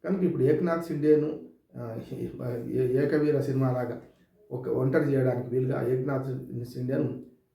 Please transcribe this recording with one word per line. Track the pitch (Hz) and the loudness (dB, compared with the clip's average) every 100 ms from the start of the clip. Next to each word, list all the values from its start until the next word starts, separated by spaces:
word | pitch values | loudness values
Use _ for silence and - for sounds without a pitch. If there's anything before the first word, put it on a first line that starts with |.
కనుక | - 190 | -2 0
ఇప్పుడు | 180 151 | 2 4
ఏకనాథ్ | 135 156 170 165 | 4 4 2 0
షిండేను, | - 147 151 151 151 151 - _ _ 123 | -2 0 6 6 4 -4 -12 _ _ -12
ఆ, | 117 113 - 127 117 120 127 120 - | -8 -8 -10 -8 -8 -6 -6 -6 -4
ఏ-, | 127 127 131 | 0 2 2
ఏకవీర | 143 151 147 139 | 2 2 4 2
సినిమాలాగా | 131 131 131 123 123 - - _ _ _ _ | 2 2 2 0 -2 -8 -14 _ _ _ _
ఒక | 127 127 | -8 -2
ఒంటరి | 127 131 147 135 | 0 2 2 2
చేయడానికి | 135 127 120 - | 2 2 0 -2
వీలుగా | 127 131 131 123 | -2 0 -2 0
ఏకనాథ్ | 131 139 131 135 127 - 120 117 | 0 0 -4 -4 -8 -8 -10 -10
షిండేను | 131 123 147 127 - - _ _ | -6 -2 -2 -2 -6 -14 _ _